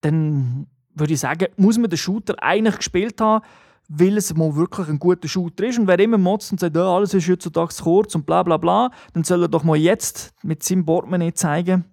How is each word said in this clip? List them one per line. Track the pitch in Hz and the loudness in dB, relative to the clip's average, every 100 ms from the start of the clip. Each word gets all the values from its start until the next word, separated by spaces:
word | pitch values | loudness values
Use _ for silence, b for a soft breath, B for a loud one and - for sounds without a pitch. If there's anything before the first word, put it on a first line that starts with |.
dann | 151 160 156 147 127 123 143 _ _ | 0 0 0 0 -2 -4 -10 _ _
würde | - 151 | -6 -2
ich | 143 | -2
sagen, | 131 160 185 - | -2 -2 -4 2
muss | 196 233 | 4 4
man | 233 | 0
den | 165 | -2
Shooter | - 208 208 - | -2 -4 -4 -4
eigentlich | 131 190 220 190 | 0 2 2 -2
gespielt | - 180 214 - | -2 -2 -2 -2
haben, | 220 214 b b b b _ | 0 0 b b b b _
weil | 151 185 208 | 2 2 2
es | 196 | -2
mal | 160 160 147 | 0 0 0
wirklich | 175 - 165 | -2 -2 -4
ein | 147 | 0
guter | 175 180 160 | 0 0 -2
Shooter | 190 170 - 214 | -4 -6 -4 -4
ist. | 240 | 0
Und | 202 | 2
wer | 180 | 4
immer | 208 226 | 4 4
motzt | 180 202 - | 2 0 -4
und | 185 | -4
sagt, | 175 156 | -2 0
"Ja, | |
alles | 185 180 202 | 2 2 2
ist | 196 170 | 0 2
heutzutage | 180 175 160 165 | -2 0 -2 -2
zu | - | -4
kurz" | - 180 214 165 | 2 2 2 -4
und | 143 | 0
bla | 165 | 0
bla | 175 156 | 2 0
bla, | 170 190 247 B B | 2 2 0 B B
dann | 165 | -6
soll | 165 180 | 0 0
er | 175 | 2
doch | 165 | 0
mal | 156 156 | 2 2
jetzt | 160 208 - - - _ | 2 0 -4 -10 -18 _
mit | - 156 | -8 -6
seinem | - 185 160 | -2 -2 0
Portemonnaie | 170 - 180 170 | -2 -2 -2 -2
zeigen | - 165 147 175 185 175 | -2 -2 0 0 0 -2